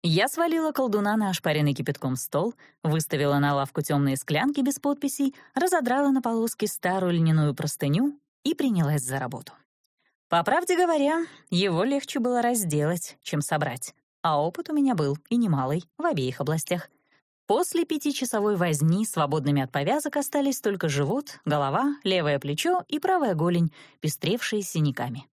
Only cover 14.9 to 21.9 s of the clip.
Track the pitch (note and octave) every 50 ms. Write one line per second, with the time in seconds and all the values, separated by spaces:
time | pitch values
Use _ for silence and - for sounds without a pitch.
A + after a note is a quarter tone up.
14.9 | B3 F3 D3+ C#3 C#3 D3+ _ _ A3+ A#3+ A#3 G3+ D#3+ C3+ C3 B2+ D3 F3 F#3 _
15.9 | _ _ D4+ F4 C#4+ D#3+ C3 B2+ C3 - C#3+ C#3 D#3 D#3+ - - F3+ F3 - -
16.9 | _ _ _ _ _ _ _ _ _ _ _ _ G3+ C4+ F4 - - E4+ E4+ -
17.9 | E4 D4 - D4 C4+ - C4 A#3 - G#3+ G3+ G#3+ G#3 F3+ F3+ F3 D#3 C#3+ D3 D#3+
18.9 | E3 G3 A3 A3 - E3+ D3+ C#3+ C#3+ D#3 C3+ D3 C#3+ C#3+ C3 C3 - C#3+ C#3+ E3+
19.9 | B3 D4+ D4 D4+ - D4 C#4 - - D4 C#4 C#4 C4 - - A3 G3+ F3+ F3 D#3+
20.9 | C#3 C#3+ C#3+ C#3 G3 C4+ C#4+ - - - _ D#3+ D3+ D3 C#3+ C3+ C#3+ G3+ C4 C#4+